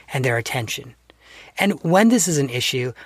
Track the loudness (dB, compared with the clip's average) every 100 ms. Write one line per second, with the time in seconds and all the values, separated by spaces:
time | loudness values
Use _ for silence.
0 | -8 -4 -2 -2 -2 -6 -6 -8 -14 -20
1 | _ _ _ -20 -12 -2 -2 0 2 4
2 | 6 4 2 0 -2 -2 -4 -4 -6 -8